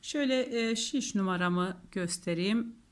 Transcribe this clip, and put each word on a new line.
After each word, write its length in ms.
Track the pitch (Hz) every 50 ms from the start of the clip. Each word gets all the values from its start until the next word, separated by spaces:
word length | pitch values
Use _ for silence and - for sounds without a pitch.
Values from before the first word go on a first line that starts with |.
Şöyle, 680 | - - - 294 285 262 262 254 247 247 233 233 226 226
e, 60 | 233
şiş 380 | 220 - - - 269 - - -
numaramı 600 | 202 196 190 185 180 180 180 175 180 180 185 180 - - -
göstereyim. 840 | - 196 180 170 175 - - 185 170 165 180 196 220 233 233 233 - - - _